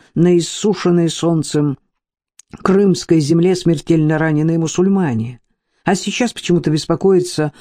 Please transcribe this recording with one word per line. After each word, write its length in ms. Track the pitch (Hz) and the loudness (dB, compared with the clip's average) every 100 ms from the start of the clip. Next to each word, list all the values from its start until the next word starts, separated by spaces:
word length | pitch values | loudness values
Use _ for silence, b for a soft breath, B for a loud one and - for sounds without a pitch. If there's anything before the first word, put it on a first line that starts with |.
| b - | b 0
на 220 | 175 175 | 2 2
иссушенной 720 | 165 - 208 190 180 175 165 | 0 -4 -2 0 0 2 0
солнцем 680 | - 165 165 147 151 147 135 _ _ _ _ _ _ - - | 0 -2 0 -2 -2 -2 -4 _ _ _ _ _ _ -20 -10
крымской 580 | - 190 202 180 - 165 | 0 2 2 0 2 0
земле 360 | 143 170 175 180 | 2 2 2 0
смертельно 600 | 170 156 - 165 151 156 | 0 -2 0 0 2 0
раненые 400 | 160 147 156 165 | 0 0 0 0
мусульмане. 840 | 160 - 190 196 170 113 117 123 _ _ _ _ | -2 0 0 2 0 -2 -6 -12 _ _ _ _
А 100 | - | -2
сейчас 400 | 185 - - 240 | -2 -2 -4 -4
почему-то 380 | - - 175 156 | -4 -2 0 0
беспокоится 840 | 151 - 165 190 185 180 - 151 B | -4 -2 -2 2 2 0 -4 -6 B